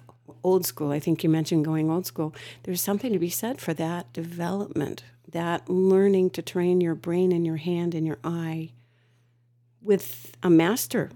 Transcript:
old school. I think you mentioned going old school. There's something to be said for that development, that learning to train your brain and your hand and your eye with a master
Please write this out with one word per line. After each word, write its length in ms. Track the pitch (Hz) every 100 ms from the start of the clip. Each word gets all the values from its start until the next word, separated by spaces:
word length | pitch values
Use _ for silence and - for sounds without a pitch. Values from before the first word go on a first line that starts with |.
| - - - -
old 220 | 180 185 175
school. 240 | - 147
I 60 | 147
think 260 | 160 156
you 60 | 165
mentioned 340 | 160 156 165
going 260 | 151 156 156
old 140 | 165 185
school. 280 | - 156 - - -
There's 180 | - 175
something 300 | - 202 254
to 40 | 190
be 120 | 175
said 280 | - 226 269
for 120 | -
that 380 | 156 165 175 -
development, 920 | - 170 170 175 196 202 156 - - - _ -
that 360 | 165 170 170 -
learning 600 | 185 190 190 202 190 185
to 120 | 180
train 400 | - 180 175 180
your 120 | 170
brain 380 | 156 170 175 185
and 140 | 170 165
your 100 | 160
hand 380 | 165 175 175
and 120 | 165 160
your 120 | -
eye 500 | 165 170 165 160 160 - _ _ _ _ _ _ _ _ _ _
with 560 | 208 196 - - - -
a 80 | 180
master 600 | 165 170 240 - 226 143